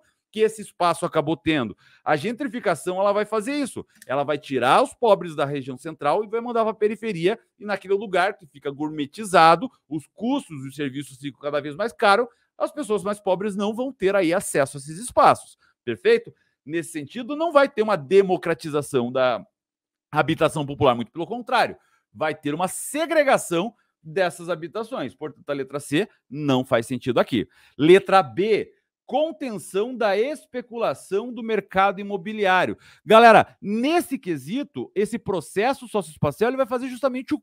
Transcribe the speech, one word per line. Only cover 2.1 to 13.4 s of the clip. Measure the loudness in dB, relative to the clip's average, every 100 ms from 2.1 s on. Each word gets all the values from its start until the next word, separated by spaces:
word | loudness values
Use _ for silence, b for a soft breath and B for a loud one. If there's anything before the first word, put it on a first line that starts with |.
gentrificação, | -2 -2 -6 -6 -4 -4 -4 -4 0
ela | 0
vai | 0
fazer | -2 -4 -4
isso. | -4 -4 -8 -14 b -6
Ela | -4
vai | -2 -4
tirar | -4 -2 4 4
os | 2
pobres | 0 2 2 0
da | -6 -4
região | -4 -8 -12
central | -12 -4 0 0
e | -2
vai | -6
mandar | -4 -2
pra | -2
periferia, | 0 -2 -2 -6 -2 -2 -2 _ _
e |
naquele | -8 -6 -2
lugar | -4 0 0 0 -2
que | -14
fica | -12 -10
gourmetizado, | -6 -6 -4 -8 -8 2 6 8 6 2 -12 _
os | -10 -10
custos | -8 -4 -4 -6 -12
e | -12
os |
serviços | -8 -6 -6 -12 -14
ficam | -14 -10
cada | -6 -4
vez | -6
mais | -6 -8
caros, | 0 4 4 0 b b -8
as | -8
pessoas | -6 -4 -4
mais | -4 -4
pobres | -2 -2